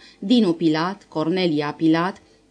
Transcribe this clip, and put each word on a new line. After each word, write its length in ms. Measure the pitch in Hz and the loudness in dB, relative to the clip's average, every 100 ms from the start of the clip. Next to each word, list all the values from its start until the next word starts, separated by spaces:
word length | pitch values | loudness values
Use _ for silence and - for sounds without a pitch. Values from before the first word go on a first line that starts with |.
| - - | -16 -10
Dinu 340 | 196 247 202 | 0 2 2
Pilat, 540 | 165 165 156 175 202 - | 2 0 0 -2 -6 -10
Cornelia 680 | 156 156 185 180 147 147 151 | -6 -2 0 0 -2 -4 -2
Pilat, 460 | 165 160 175 - _ _ _ | 0 2 0 -6 _ _ _